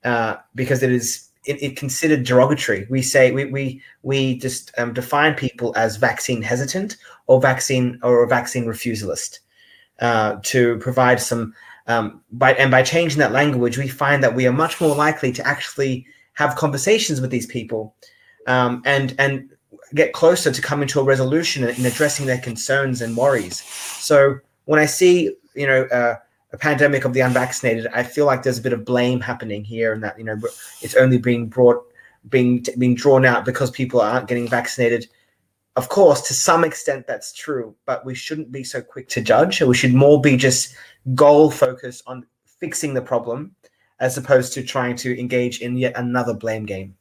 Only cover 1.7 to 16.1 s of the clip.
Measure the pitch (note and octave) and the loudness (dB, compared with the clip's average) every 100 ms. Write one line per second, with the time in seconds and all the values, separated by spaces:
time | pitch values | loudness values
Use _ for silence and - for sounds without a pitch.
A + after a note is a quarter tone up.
1.7 | C3+ C#3 - D#3+ D3+ B2 B2 C3 D3 - | -8 -8 -4 0 0 2 4 4 2 -2
2.7 | G2 G#2 C3 B2+ C#3+ B2+ C3 C#3 C3+ C3+ | -4 -2 -4 0 4 4 2 -4 -4 -6
3.7 | B2+ - _ C3 C#3 C3 B2 B2+ B2+ - | -8 -18 _ -4 -2 0 -2 -6 -8 -10
4.7 | - A#2+ A#2+ A#2+ D3 D#3 D3+ B2+ - A#2+ | -6 -6 -6 -4 2 2 2 -6 -4 -4
5.7 | G#2+ A2+ G2+ A#2+ - - A#2+ G#2+ B2 C3+ | 0 -2 0 -2 -2 -4 -4 -2 -4 -2
6.7 | F#3 G3+ - - - - C3 C3 B2+ - | -4 -6 -10 -20 -20 2 4 4 0 -2
7.7 | C3+ B2 B2 B2 A#2+ A#2+ B2 A#2+ B2+ A#2 | 0 0 -2 2 4 4 2 -2 -6 -6
8.7 | A2 B2 A2 G2+ D2 - - _ _ _ | -6 -6 -6 -6 -8 -10 -16 _ _ _
9.7 | _ _ _ A#2+ A2+ G#2+ G#2 - C3 A#2+ | _ _ _ 0 2 0 -2 -2 2 2
10.7 | A2+ C3 B2 B2+ A#2+ - A#2+ A2+ - - | 2 -4 2 4 2 0 -4 -6 -12 -20
11.7 | - - A#2 G#2 - _ A#2 C3 C3+ C3+ | -20 -4 -2 -2 -10 _ 0 2 4 4
12.7 | C3+ C3 E3 E3+ C#3+ C3 A#2+ D3 C3 A#2+ | 4 4 0 0 2 2 2 0 2 0
13.7 | A#2 C#3 - C#3 C#3+ C3 A#2+ B2+ C3 D#3+ | -2 -6 -4 0 2 2 2 2 2 0
14.7 | - D#3+ C#3+ D3+ D#3 C3+ B2 - - - | 0 0 2 0 0 -4 -4 -4 -4 -6
15.7 | - C3+ B2+ - | -4 -4 -4 -8